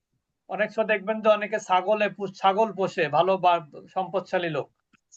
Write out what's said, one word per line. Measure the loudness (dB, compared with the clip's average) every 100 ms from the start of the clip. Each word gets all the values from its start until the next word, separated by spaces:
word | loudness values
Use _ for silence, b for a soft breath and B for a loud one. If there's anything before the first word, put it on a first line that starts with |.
| _ _ _ _ -8
অনেক | -4 -2
সময় | 0 0
দেখবেন | 0 -2 0
যে | 2
অনেকে | 2 0 -4
ছাগলে | 0 0 2 0 0
পু-, | -4 -10
ছাগল | 0 2 2 0
পোষে, | -2 -4 -2 0
ভালো | 2 2 2
বা | 2 2 -2 -18 -10
সম্পদশালী | -6 -4 -4 -2 -4 -2
লোক, | -6 -8 _ _ _ _